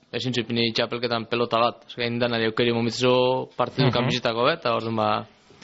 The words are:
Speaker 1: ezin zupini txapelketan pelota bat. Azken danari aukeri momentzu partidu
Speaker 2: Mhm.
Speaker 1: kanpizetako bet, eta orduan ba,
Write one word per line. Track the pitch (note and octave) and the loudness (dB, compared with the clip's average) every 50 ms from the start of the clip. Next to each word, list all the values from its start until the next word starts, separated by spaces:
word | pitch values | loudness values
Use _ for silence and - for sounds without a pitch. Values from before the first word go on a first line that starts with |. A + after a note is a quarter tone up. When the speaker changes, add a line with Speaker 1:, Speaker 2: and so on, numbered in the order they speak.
| _ _ | _ _
Speaker 1:
ezin | - A#2+ A2 B2+ A#2+ | -8 -4 -4 -2 -2
zupini | B2 A2+ A2+ A#2 A#2 A#2 A#2 | -2 -2 -2 0 0 0 0
txapelketan | A2+ B2+ A#2 A2+ A#2+ A#2 B2 A#2 A#2+ A2+ A2 | 0 -2 -2 -2 -2 -4 -4 -2 -2 -4 -2
pelota | - A#2 A#2 A#2+ A2+ A#2 A2+ | -4 -2 -2 0 0 2 2
bat. | A#2 A#2 A2 - - | 2 2 0 -6 -14
Azken | - - - A#2+ A#2 A#2+ A#2+ | -16 -8 -6 -4 -4 -2 -2
danari | B2 A#2+ A#2 A2+ A2+ | 0 0 0 0 0
aukeri | A2 A2 - A#2+ A#2+ | 0 2 2 2 2
momentzu | A#2 A#2 A#2+ A#2 A2+ A#2 B2+ B2+ B2 B2+ B2+ B2+ C3 C3 B2+ - - | 2 2 0 -2 0 2 2 4 4 4 4 2 0 -2 -4 -6 -4
partidu | - B2 A#2+ - - C3 C3 | -4 -4 -2 0 0 2 2
Speaker 2:
Mhm. | A2 | 2
Speaker 1:
kanpizetako | B2 B2 A#2+ A#2+ B2 A2+ A#2+ A2+ A#2 B2 | 2 0 0 -2 0 -2 -2 0 2 2
bet, | D3 E3 E3 | 2 0 0
eta | - A#2+ A#2 | -2 -2 -2
orduan | A2+ A2 A2+ A2+ | 0 -2 -2 -2
ba, | A2 G#2+ G#2+ G#2+ A2 A#2 - - _ _ _ - - | 0 2 2 0 -2 -4 -8 -16 _ _ _ -20 -20